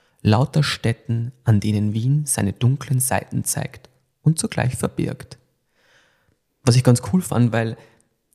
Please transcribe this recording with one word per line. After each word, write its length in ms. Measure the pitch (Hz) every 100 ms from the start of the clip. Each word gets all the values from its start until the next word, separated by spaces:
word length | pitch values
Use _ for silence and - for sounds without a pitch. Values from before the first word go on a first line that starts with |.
| _ _
Lauter 400 | 107 107 143 156
Stätten, 680 | 143 - 113 113 - 117 120 -
an 160 | - 101
denen 340 | 104 104 104
Wien 320 | 107 123 151 147
seine 260 | - 101
dunklen 480 | - 117 139 - 127
Seiten 440 | - 95 - -
zeigt 460 | - - - - - _ _ _
und 160 | 156 160
zugleich 360 | 220 - 127 -
verbirgt. 640 | - - - - - - _ _ _ _ _ _ _ _ _ _ _ _
Was 120 | 127 127
ich 80 |
ganz 180 | 127 120 -
cool 80 | 185
fand, 300 | - 113 120
weil 240 | 110 113 113 - _ _ _ _